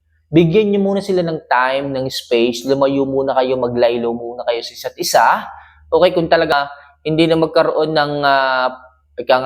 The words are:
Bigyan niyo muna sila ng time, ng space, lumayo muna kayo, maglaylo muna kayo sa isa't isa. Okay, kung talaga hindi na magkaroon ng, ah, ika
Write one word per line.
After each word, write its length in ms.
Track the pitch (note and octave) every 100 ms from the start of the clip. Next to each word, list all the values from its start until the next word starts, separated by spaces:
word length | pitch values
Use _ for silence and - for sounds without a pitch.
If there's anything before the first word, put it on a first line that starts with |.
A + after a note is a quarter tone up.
| _ _ _
Bigyan 400 | D3+ E3 G#3 G3+
niyo 80 | G3+
muna 160 | G3 G3
sila 240 | G3 F#3
ng 240 | E3 D#3+ -
time, 480 | B2+ B2+ C#3 C#3
ng 160 | C3 C3
space, 560 | - - A#2+ B2 A#2+ C3+
lumayo 400 | C3+ C#3 C#3 C3+
muna 320 | C3+ C3+ C3
kayo, 160 | C3
maglaylo 640 | B2+ B2 A#2+ A#2+ A#2+ A#2 A#2
muna 240 | A#2 B2 B2
kayo 160 | A#2 -
sa 80 |
isa't 240 | - B2+ -
isa. 300 | - C3 A#2+ G#3 - - - _ _
Okay, 160 | D#3+ F3+
kung 160 | F3+ E3
talaga 480 | E3 D#3+ C#3+ C#3+ - - _ D#3
hindi 240 | D#3 E3
na 80 | E3
magkaroon 560 | D#3 E3 D3+ - D#3
ng, 200 | D#3 D3 D3 C#3+
ah, 480 | C3+ C3 C3 B2+ - - _ _
ika 240 | - A#2 B2+